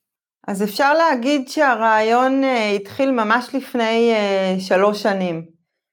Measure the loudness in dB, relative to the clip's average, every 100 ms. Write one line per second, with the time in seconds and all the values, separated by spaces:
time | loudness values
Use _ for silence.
0 | _ _ _ _ -8 -4 -4 0 0 2
1 | 2 0 0 -2 -2 0 0 2 2 2
2 | 2 2 2 2 0 0 0 -2 -4 -4
3 | 0 0 0 0 -2 -8 -6 -2 0 2
4 | 2 2 0 0 0 -2 0 2 2 2
5 | -2 -2 -2 -6 -10 _ _ _ _